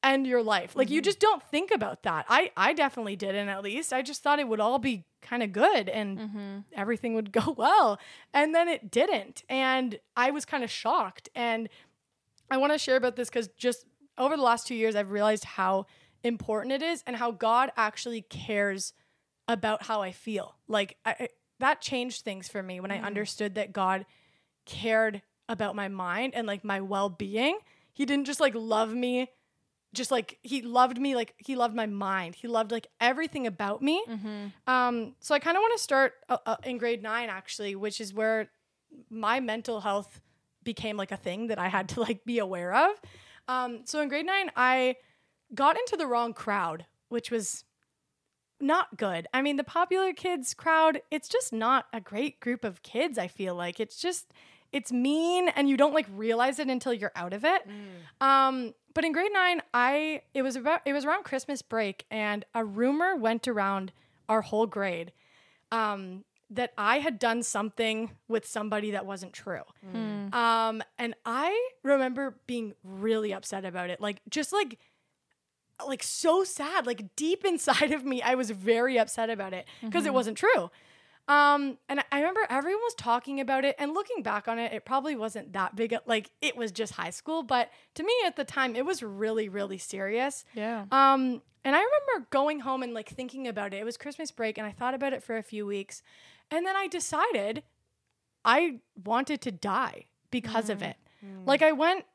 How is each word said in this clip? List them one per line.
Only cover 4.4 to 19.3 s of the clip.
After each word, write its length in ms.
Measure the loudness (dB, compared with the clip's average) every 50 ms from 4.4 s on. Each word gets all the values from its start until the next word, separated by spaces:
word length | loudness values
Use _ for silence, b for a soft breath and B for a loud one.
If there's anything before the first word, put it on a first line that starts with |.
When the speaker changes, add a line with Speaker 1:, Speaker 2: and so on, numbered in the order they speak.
| 2 0
Speaker 1:
would 120 | 0 2
all 200 | 2 2 2 2
be 260 | 0 0 -4 -4 -6 _ _ _
kinda 260 | -10 -6 -4 -2 -2 -2
good 400 | 2 4 6 6 6 4 2 0
and 280 | -2 -2 -2 -4 -6 -8
Speaker 3:
Mm-hmm. 380 | -8 -8 -8 -8 -10 -8 -10 -12 -14 _ -8
Speaker 1:
everything 400 | -6 -2 -2 -2 -2 -2 -2 -2
would 160 | -2 -4 0
<laughs> 80 | 0 0
go 120 | 0 0 -2 2
well. 420 | 4 6 6 8 6 6 4 0 B B B B B B 2
And 200 | 2 2 4 4
then 120 | 4 4 4
it 240 | 0 -4 -4 -2
didn't. 520 | 2 2 2 4 2 -2 -2 -6 -16 -20 -10 _
And 520 | -2 0 2 2 2 2 0 -2 -4 -8 _ _ _ 2
I 140 | 2 2
was 120 | 2 0 -6
kinda 220 | -4 -4 -4 -4 -4
shocked. 640 | -6 -4 -2 0 2 2 0 -2 -6 -14 _ -14 _
And 340 | -4 -2 0 0 -2 -4 -8 b b b b b b _ _ _ _ _ _ _ _ _ _
I 60 | 0 2
wanna 200 | 4 4 2 2
share 200 | 2 2 2 4
about 180 | 2 2 -2
this 140 | -2 -6 -2
'cause 180 | -2 -4 -4 -4 _ _
just 280 | -2 -2 -2 -2 -8 _ _ _ _ _ _ 0
over 180 | 0 2 2
the 80 | 4 4
last 240 | 4 4 4 0 -6
two 80 | -2
years, 200 | 0 0 2 2
I've 160 | 0 -2 -2
realized 320 | 0 2 2 2 2 2 -2
how 420 | -8 -4 0 0 2 2 0 -2 b b b b b b b -2
important 480 | -2 -2 -2 -2 -2 -2 -2 0 -2 -2
it 80 | -2
is 220 | 0 -2 -2 -4 -4 -8
and 80 | -4
how 160 | -2 -2 -2
God 400 | -2 0 2 4 4 4 4 2 2
actually 460 | 0 0 0 0 -6 -8 -6 -6 -8
cares 720 | -8 _ -14 -14 -6 -2 0 0 2 0 0 -4 -6 -8 -10 _ _ _ _ _ _ _